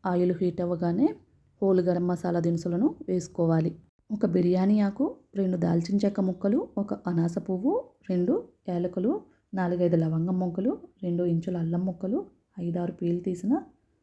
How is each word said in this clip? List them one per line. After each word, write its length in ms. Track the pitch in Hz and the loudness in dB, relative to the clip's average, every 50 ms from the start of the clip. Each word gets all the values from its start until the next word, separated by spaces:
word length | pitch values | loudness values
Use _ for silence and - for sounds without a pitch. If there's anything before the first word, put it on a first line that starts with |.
| - 190 | -2 0
ఆయిల్ 220 | 180 180 180 180 180 175 | 2 2 2 2 2 0
హీట్ 220 | 190 180 170 - | -2 -2 -2 -2
అవ్వగానే 460 | 175 175 180 165 175 175 170 196 269 427 - - - _ _ _ _ _ _ _ | -2 -2 -2 -2 0 0 2 2 2 0 0 -4 -16 _ _ _ _ _ _ _
హోల్ 180 | 202 196 190 185 175 180 | 2 4 4 4 4 2
గరం 160 | 175 - 180 180 | 0 2 0 -2
మసాలా 300 | 180 170 175 180 170 170 165 | -2 -2 -2 -2 0 0 0
దినుసులను 400 | 170 170 170 - 180 170 175 233 330 - - - - | 0 0 0 -2 -2 0 2 0 0 0 -4 -6 -2
వేసుకోవాలి. 640 | 185 180 - - - - 170 165 165 160 160 165 - - - _ _ _ _ _ 214 | -2 -2 -2 -4 -2 0 2 4 4 2 2 0 -4 -6 -20 _ _ _ _ _ -2
ఒక 120 | 208 - - 165 | 0 0 2 2
బిర్యానీ 420 | 180 180 175 180 185 190 202 208 214 202 | 4 4 4 4 4 4 4 4 4 4
ఆకు, 200 | 196 202 - 269 403 523 - _ _ - 202 | 2 0 0 -2 -2 -2 -8 _ _ -4 -2
రెండు 160 | 196 185 180 170 170 | 0 0 0 0 2
దాల్చిన 320 | 170 170 170 170 - 196 202 208 | 2 2 2 0 0 0 2 2
చెక్క 160 | 202 202 - 190 185 | 2 0 0 0 -2
ముక్కలు, 300 | 180 185 - 202 220 320 466 - - 202 | -2 0 0 0 2 0 -2 -2 -6 -6
ఒక 120 | 202 - 202 - - 175 | -4 -4 -6 -6 -4 -2
అనాస 240 | 175 165 170 170 170 202 - | 0 2 0 0 -2 -4 -4
పువ్వు, 280 | - 185 180 202 277 392 508 571 - _ _ _ - | -4 -4 -2 0 0 0 0 -4 -6 _ _ _ -2
రెండు 240 | 185 180 180 185 302 453 480 - _ _ _ - | 0 0 2 2 0 -2 -2 -8 _ _ _ -6
యాలకులు, 420 | 180 175 175 180 - 190 180 233 349 427 - _ _ _ _ _ - 190 | -4 -2 -4 -4 -4 -2 -2 -2 -2 -4 -6 _ _ _ _ _ -4 -2
నాలుగైదు 420 | 180 175 180 175 180 170 170 165 | -2 -2 0 2 2 4 4 2
లవంగం 340 | 160 160 160 160 165 185 185 185 | 2 2 0 0 0 0 0 0
మొగ్గలు, 300 | 185 175 170 185 196 254 403 - - - _ _ 190 | -2 -2 -2 -2 -2 -2 -2 -4 -10 -20 _ _ -4
రెండు 180 | 175 170 170 180 175 170 | -2 -2 0 0 2 0
ఇంచుల 220 | 165 165 190 180 170 165 | 0 0 -2 -4 -2 -2
అల్లం 200 | 165 170 175 185 190 | -2 -2 -2 -2 -2
ముక్కలు, 280 | 175 - - 185 226 349 403 - _ _ _ _ _ 190 175 | -4 -4 -4 -4 -4 -4 -4 -8 _ _ _ _ _ -8 -6
ఐదారు 300 | 175 170 180 175 175 175 - | -4 -2 -2 -4 -4 -6 -4
పీల్ 180 | 175 170 175 175 175 196 | -2 -2 -2 -2 -2 -4
తీసిన 240 | 180 180 - 202 269 370 370 - _ _ _ _ _ _ | -6 -4 0 0 0 0 -2 -8 _ _ _ _ _ _